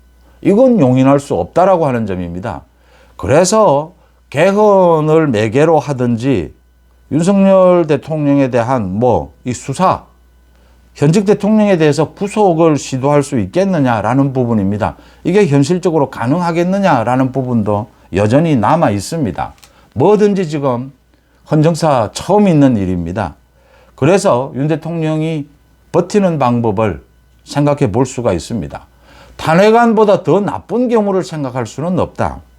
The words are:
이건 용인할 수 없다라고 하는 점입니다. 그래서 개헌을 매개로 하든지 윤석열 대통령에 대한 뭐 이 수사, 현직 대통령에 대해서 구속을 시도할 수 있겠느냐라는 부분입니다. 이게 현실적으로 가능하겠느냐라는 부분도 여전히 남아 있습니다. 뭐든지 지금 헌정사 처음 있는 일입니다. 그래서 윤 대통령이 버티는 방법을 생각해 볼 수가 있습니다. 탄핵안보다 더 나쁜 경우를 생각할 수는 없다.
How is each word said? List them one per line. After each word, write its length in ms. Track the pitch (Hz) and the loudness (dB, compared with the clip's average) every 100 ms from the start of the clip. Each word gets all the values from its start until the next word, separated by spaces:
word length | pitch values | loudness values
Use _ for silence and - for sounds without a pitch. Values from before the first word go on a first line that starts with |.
| _ _ _ _ | _ _ _ _
이건 380 | 160 202 262 226 | 0 4 4 4
용인할 400 | 127 127 135 143 | 2 4 2 2
수 160 | - 98 | 0 -4
없다라고 520 | 87 160 190 180 147 | -2 0 2 2 0
하는 180 | 120 104 | -2 -4
점입니다. 560 | 92 87 87 107 71 - _ _ _ _ - | -6 -8 -10 -10 -12 -16 _ _ _ _ -8
그래서 760 | 98 147 185 220 196 139 160 - _ _ - | 0 2 2 2 2 0 -4 -14 _ _ -8
개헌을 960 | 139 185 202 214 196 175 160 151 160 151 | 0 0 2 4 4 4 2 2 2 2
매개로 520 | 107 110 127 156 160 | 0 0 2 2 2
하든지 720 | 143 127 123 113 131 107 73 - _ _ _ _ - | 0 -4 -2 -2 -2 -2 -4 -12 _ _ _ _ -6
윤석열 760 | 151 170 196 196 190 180 175 156 | -2 0 2 4 4 4 4 2
대통령에 600 | 135 - 156 143 143 135 | -2 -4 -4 0 2 2
대한 500 | 123 117 131 92 98 | 0 0 -2 -2 0
뭐 340 | 123 95 67 - | 0 0 -4 -10
이 100 | 127 | -10
수사, 500 | 120 - 135 180 110 - _ _ _ _ _ _ _ _ | -10 -8 -2 -2 -2 -6 _ _ _ _ _ _ _ _
현직 320 | - 147 190 196 | -2 0 2 2
대통령에 520 | 202 196 220 208 175 | 0 0 2 2 2
대해서 340 | 156 143 151 | 2 0 -2
구속을 640 | - 196 214 196 160 165 139 | -4 -6 0 0 2 2 0
시도할 460 | - 131 139 147 | -4 -4 0 0
수 160 | 139 131 | 0 -2
있겠느냐라는 920 | 95 175 196 170 131 110 104 131 139 | -2 -2 0 0 0 0 0 0 0
부분입니다. 640 | 131 120 110 95 104 95 - - _ | 0 0 0 0 -2 -4 -6 -18 _
이게 240 | 156 196 180 | -2 2 2
현실적으로 640 | 139 139 180 185 156 135 | 2 2 0 0 0 -2
가능하겠느냐라는 1200 | - 117 170 170 165 175 196 185 131 110 127 131 | -4 -4 -2 -2 -2 -2 0 0 0 0 0 0
부분도 560 | 131 123 120 104 104 107 _ - | -2 -2 -2 0 -2 -4 _ -6
여전히 420 | 90 107 135 165 131 | -2 2 2 2 2
남아 360 | 104 165 147 | 2 2 0
있습니다. 600 | 101 - 165 98 69 60 - - _ _ 107 | -2 -6 -6 -6 -6 -10 -12 -20 _ _ -2
뭐든지 520 | 165 214 208 196 160 | 2 4 2 0 -4
지금 440 | 156 139 120 135 - _ _ _ _ - | -4 -4 -4 -8 -16 _ _ _ _ -2
헌정사 640 | 156 151 160 160 131 101 | 0 2 0 0 0 -2
처음 340 | - - 208 202 | -6 0 2 4
있는 300 | 151 139 110 | 4 2 2
일입니다. 560 | 92 90 82 101 80 - _ _ _ _ _ - | -2 -4 -4 -6 -8 -10 _ _ _ _ _ -2
그래서 560 | 139 190 196 123 139 127 | 2 2 2 0 -2 -4
윤 120 | 147 | -4
대통령이 800 | 156 160 170 156 156 160 160 143 _ _ _ _ | -4 -6 -6 -4 -4 -4 -6 -10 _ _ _ _
버티는 480 | 156 185 208 185 156 | -2 0 0 0 0
방법을 640 | 123 120 113 95 110 71 - _ _ _ | 0 0 0 0 -2 -4 -12 _ _ _
생각해 480 | - 143 147 143 127 | -8 -2 0 0 0
볼 140 | 107 135 | 0 -2
수가 280 | - 117 | -2 -2
있습니다. 520 | 87 - 117 73 - - _ _ - - - | -2 -4 -8 -8 -12 -20 _ _ -20 -20 -8
탄핵안보다 840 | 151 165 214 226 233 208 208 185 | 0 2 4 4 2 2 2 2
더 160 | - 180 | 2 0
나쁜 480 | 208 - - 220 247 | -2 -6 -6 -4 -2
경우를 360 | 226 202 190 | 0 0 -4
생각할 420 | - 156 135 127 110 | -4 -8 -8 -6 -8
수는 340 | - 170 175 | -8 -4 -4
없다. 420 | 92 - 90 65 - | -4 -4 -6 -8 -18